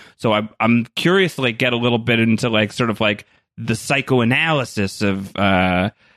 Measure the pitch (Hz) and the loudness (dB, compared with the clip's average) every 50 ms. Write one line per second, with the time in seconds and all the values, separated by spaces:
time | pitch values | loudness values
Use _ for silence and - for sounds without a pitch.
0 | - - _ _ - 113 107 107 107 - - - 110 113 120 120 113 - - - | -20 -20 _ _ -2 0 0 0 0 -4 -4 -2 0 2 2 2 0 -2 -6 -2
1 | - 165 185 196 185 156 - - 131 120 113 117 131 123 120 120 120 123 120 113 | 0 2 2 2 2 0 -2 -2 -4 -4 -2 -2 -2 0 0 0 0 0 0 0
2 | 117 120 117 113 113 113 113 107 127 120 110 107 107 101 - - 123 117 101 - | 0 0 2 2 2 2 2 0 0 0 2 0 0 0 -2 -2 -2 -2 -2 0
3 | 113 104 104 - - _ _ _ _ _ _ - 113 117 113 - - - 143 139 | 0 0 0 -2 -8 _ _ _ _ _ _ -10 -6 -4 -4 -4 -2 -2 -2 -2
4 | 127 - 135 123 113 117 131 147 160 165 156 139 120 - - 107 98 95 - - | 0 0 2 2 4 2 2 2 2 0 0 0 -2 -4 -4 -4 -4 -4 -2 -2
5 | 107 101 95 98 98 95 - - 101 98 95 90 92 92 90 90 92 107 - _ | -2 -2 -2 -2 -6 -8 -4 -2 0 2 2 2 2 2 2 0 0 -2 -4 _
6 | _ _ _ | _ _ _